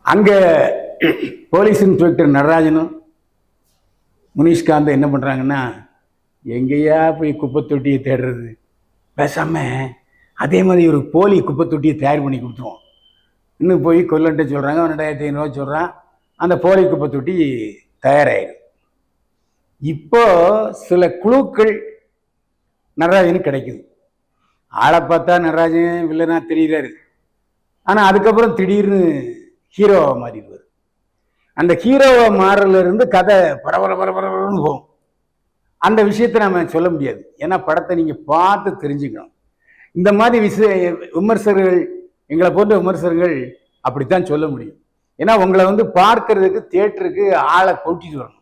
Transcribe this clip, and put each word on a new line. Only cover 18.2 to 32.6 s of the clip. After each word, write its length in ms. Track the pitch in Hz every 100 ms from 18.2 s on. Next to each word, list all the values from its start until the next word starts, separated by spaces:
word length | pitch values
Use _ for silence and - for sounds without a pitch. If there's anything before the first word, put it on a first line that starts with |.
| 135 101 85 - _ _ _ _ _ _ _ _ _ _ _ _
இப்போ 880 | 143 151 - 233 226 175 175 214 214
சில 400 | 202 - 180 175
குழுக்கள் 880 | - 208 262 214 202 220 214 - - _ _ _ _ _ _ _ _ _ -
நடராஜனுக்கு 520 | 170 190 175 180 147
கிடைக்குது. 340 | 135 123 - - _ _ _ _ _ _ _ _
ஆளை 320 | - 131 170
பார்த்தா 400 | 135 170 170 175
நடராஜன் 680 | 165 160 165 165 170 170 165
வில்லனா 320 | 156 165 165 165
தெரியுறாரு. 400 | 160 160 156 127 107 _ _ _ _ _ _ _ _
ஆனா, 220 | - 208 196
அதுக்கப்புறம் 500 | 196 196 208 226 180
திடீர்னு 800 | 185 202 202 196 170 143 123 - - _ _ -
ஹீரோவா 420 | 202 190 147 123 120
மாறிடுவாரு. 400 | 104 98 92 _ _ _ _ _ _ _ _ _
அந்த 260 | - 170 165
ஹீரோவா 500 | 233 269 269 247 226
மாறல 460 | 196 190 202